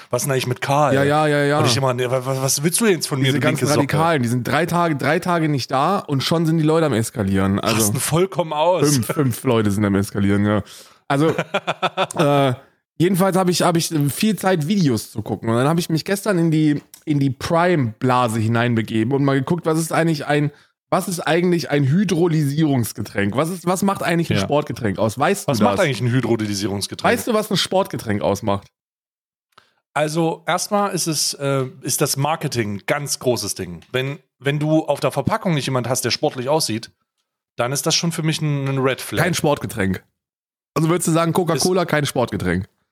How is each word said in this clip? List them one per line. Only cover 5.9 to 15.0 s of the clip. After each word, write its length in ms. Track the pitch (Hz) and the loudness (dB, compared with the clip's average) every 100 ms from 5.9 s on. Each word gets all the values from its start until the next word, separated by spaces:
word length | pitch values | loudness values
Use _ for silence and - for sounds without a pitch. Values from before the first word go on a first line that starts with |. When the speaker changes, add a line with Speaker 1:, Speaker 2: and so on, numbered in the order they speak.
| 202 | 0
Speaker 2:
und 240 | - 139 | -2 -2
schon 240 | - 165 165 | 0 0 2
sind 100 | 165 | 2
die 80 | |
Leute 220 | 156 160 156 | 2 2 2
am 80 | |
Eskalieren. 680 | 110 113 - 98 98 98 98 | 0 0 -2 0 2 2 0
Also 160 | - 113 | 0 0
Speaker 1:
Rasten 240 | 104 127 | 0 0
vollkommen 540 | - 156 190 - 165 | 0 0 0 -2 -4
aus. 340 | 151 165 180 143 | 0 2 2 2
Speaker 2:
fünf, 180 | 143 107 | 2 0
fünf 380 | - 131 113 | 0 -2 -2
Leute 260 | 131 113 104 | 0 2 2
sind 140 | 101 | 0
am 120 | 104 98 | 2 0
Eskalieren, 500 | 101 104 98 101 104 | 0 0 0 2 2
ja. 160 | 104 - - - - - | 0 -2 -12 -20 -14 -4
Also, 260 | 139 160 170 156 196 - | 0 2 0 -2 -4 -4
Speaker 1:
<laughs> 420 | - 180 - 190 - | -4 -4 -2 -2 0
Speaker 2:
äh, 380 | 147 143 139 123 - _ _ - | 2 4 2 0 -8 _ _ -2
jedenfalls 400 | 170 180 196 180 | 0 2 2 2
hab 140 | 180 | 2
ich, 100 | 175 | 2
hab 160 | 170 170 | 2 2
ich 160 | - 160 143 | 0 0 -2
viel 220 | - 220 185 | 0 0 0
Zeit, 320 | 190 185 147 | 0 0 0
Videos 420 | 202 151 110 | 2 2 2